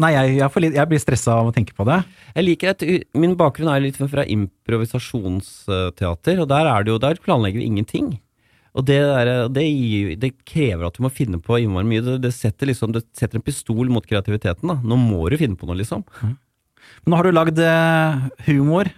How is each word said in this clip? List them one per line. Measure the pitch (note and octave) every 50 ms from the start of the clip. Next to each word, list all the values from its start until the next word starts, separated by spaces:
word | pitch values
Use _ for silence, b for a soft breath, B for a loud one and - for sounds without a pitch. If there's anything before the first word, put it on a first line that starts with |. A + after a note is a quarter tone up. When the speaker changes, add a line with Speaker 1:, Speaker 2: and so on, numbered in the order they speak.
Speaker 1:
Nei, | D#3 E3 D3+
jeg, | C3+ C3+ C3 C3 C#3
jeg | C3+ C#3 -
får | - E3
litt, | D#3+ C#3+ C#3
jeg | D3 E3 D#3+
blir | D3 -
stresset | - C3+ A2+ - A#2+ A#2
av | A#2 A2+ A#2
å | A2+
tenke | B2+ G#2 - -
på | - G2+
det. | A#2+ D#3+ F#3+ F3+ B B B B B
Speaker 2:
Jeg | B D#3 F3+
liker | F3+ E3 - F3+ F#3 G3
at | - E3
u-, | D3+ F#3 E3+ - - - C3
min | E3 F3+ F#3
bakgrunn | F3 E3+ C#3+ - - D#3 D#3+ C#3+
er | C#3 C#3
litt | C3+ C3+ -
fra | C3+ C#3 C#3+ C#3 C#3+
improvisasjonsteater, | - A2 G#2 G2 F#2+ - _ _ - A#2 A2+ A2+ A2 - B2+ - - - A#2+ F#2 F#2+ F#2 F#2+ F#2+ - - - - - G2 F#2 F#2 F2+ - - F#2+ F2 E2+ - - D#3+ F3+ F#3 E3
og | C3+
der | C#3 D3 D#3+ D#3
er | A#2 G#2 G2+
det | G#2+ A2+
jo, | A2 B2+
der | C#3+ E3 -
planlegger | - - E3+ B2+ G#2+ F#2+ G2 A#2
vi | A2+ A#2
ingenting. | G#2+ G2 A2 - - A3+ D4 C4 D3 G#2 - _ _ _ _ _ _ _ _ _ -
Og | C3 C3 C3+
det | C#3 C#3+ C#3+
der, | C#3+ C#3 B2+ A#2+ B2 B2+ B2 A#2 A#2+ C3
det | C3+ D#3+ D#3
gir, | D3 C3+ B2 A2+ G#2+ G2+ G2+ F#2+ D#2+ G#2+
det | B2 C3+ - _ _ -
krever | - E3 D3 A#2+ F#2 E2 E2+ E2+
at | -
du | - B2+
må | C3 -
finne | - D3 G#2+ F2+ E2+
på | - - A#2 A#2+
innmari | A#2+ G#2 F#2+ F2+ G2
mye. | A#2 A2+ A2 A#2
Det, | B2 C3 C3 B2+
det | B2 A#2+
setter | - - A#2 - - C#3 C#3 B2+
liksom, | - D3 - A2
det | A#2 - _ -
setter | - B2 G#2+ - A#2
en | -
pistol | - C#3 - - - A2+ A2 B2+ B2+ B2
mot | A2+ -
kreativiteten, | - A2 G2+ G2 - G#2 G#2+ - G2+ E2+ - - F3 F3
da. | C3+ A#2+
Nå | A2 A#2+ B2+
må | B2 A2+ G2+ E2+ D#2+ F2
du | C3+ D#3
finne | E3 A#2 F#2 -
på | - F2+
noe, | F2 F#2
liksom. | G#2+ - E3+ A3 G3 - - - -
Speaker 1:
Mhm. | G#2+ B2+ - _ _ _ _ _ _ _ B B B B B B
Men | E3 F3
nå |
har | E3 F3
du | F#3 F3
lagd, | D#3+ E3 E3 D#3+ D#3+
eh, | E3 E3 E3 E3 E3 E3 E3 D#3+ D#3+ D#3 D3+ C3+ C3 C3 - - -
humor, | - D3 C#3 C#3 D3 D#3+ F#3 G3+ F#3 -